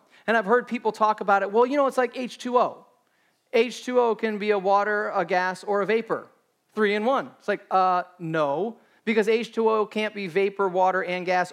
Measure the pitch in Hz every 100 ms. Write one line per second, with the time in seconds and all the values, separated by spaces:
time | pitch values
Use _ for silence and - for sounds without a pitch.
0 | _ _ - 226 190 240 - 233 220 208
1 | 214 214 202 196 196 208 247 285 269 254
2 | 247 240 247 - 247 240 185 - - _
3 | _ _ _ _ _ - 247 - - 247
4 | 233 214 220 208 208 208 190 202 202 208
5 | 214 202 170 180 185 185 190 202 190 226
6 | 226 143 - _ _ _ _ - 214 208
7 | 220 269 135 - - 190 - 190 185 180
8 | 175 - 165 160 147 147 220 220 _ _
9 | - 220 208 226 226 - 220 220 208 214
10 | 214 208 196 165 196 196 196 185 185 185
11 | 180 180 180 180 175